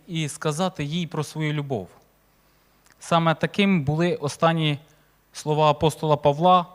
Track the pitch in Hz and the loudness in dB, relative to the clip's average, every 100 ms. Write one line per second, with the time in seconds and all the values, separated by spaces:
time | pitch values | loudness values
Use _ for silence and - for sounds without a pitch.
0 | - 165 151 - 156 151 185 180 143 170 | -10 -6 -6 -4 -6 -2 -4 -4 -6 -6
1 | 165 151 147 156 156 151 143 120 90 - | -6 -6 -8 -6 -4 -4 -4 -6 -8 -16
2 | _ _ _ _ _ _ _ _ _ _ | _ _ _ _ _ _ _ _ _ _
3 | - 170 165 156 165 - 196 185 135 156 | -2 0 2 0 -2 0 2 2 0 0
4 | 175 160 147 - 165 165 156 143 - _ | -2 -2 -6 0 0 2 0 -2 -8 _
5 | _ _ _ - 151 151 156 147 160 - | _ _ _ -10 -4 2 2 4 0 0
6 | 156 147 147 143 175 180 170 | 0 2 2 2 4 4 2